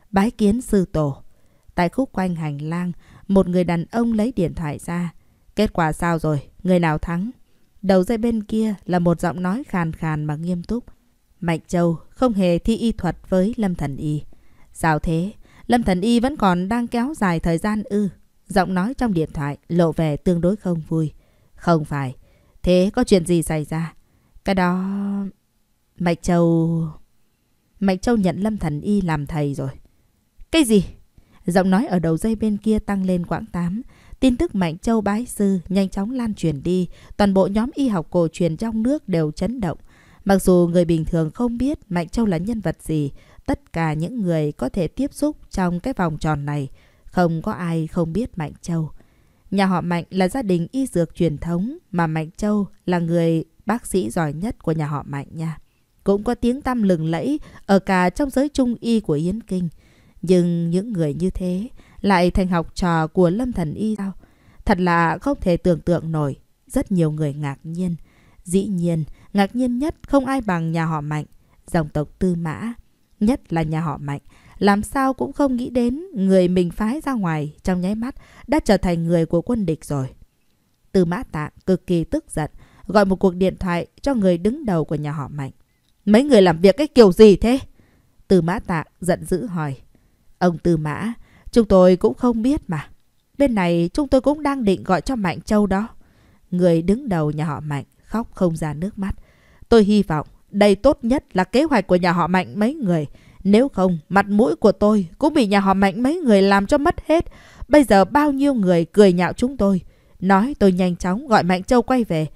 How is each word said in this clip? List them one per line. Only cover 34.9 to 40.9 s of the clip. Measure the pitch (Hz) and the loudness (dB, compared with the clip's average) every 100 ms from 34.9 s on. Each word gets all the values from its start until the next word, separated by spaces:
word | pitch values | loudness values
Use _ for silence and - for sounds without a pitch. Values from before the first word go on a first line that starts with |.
| 226 | 0
bái | 202 214 247 | 0 -4 -6
sư | - 202 185 - | -2 0 0 -2
nhanh | 190 190 | -2 0
chóng | 196 208 | -4 -6
lan | 262 226 | -4 -6
truyền | 202 165 139 | -2 -4 -2
đi. | 170 185 175 - - - | -2 -2 -2 -8 -16 2
Toàn | 202 | 4
bộ | 190 185 | 4 2
nhóm | 208 254 | 0 -2
y | 294 269 | -2 -2
học | 190 - | -2 -2
cổ | 180 160 | 0 0
truyền | - 170 160 | 0 -2 -2
trong | 226 220 | -4 -2
nước | 240 302 - | -2 -2 -2
đều | 170 151 | -2 -2
chấn | - 196 262 | -4 -6 -4
động. | 175 - - _ _ - | -6 -8 -16 _ _ -10
Mặc | - 190 | 0 2
dù | 185 180 170 | 4 4 4
người | 180 | 2
bình | 170 | 2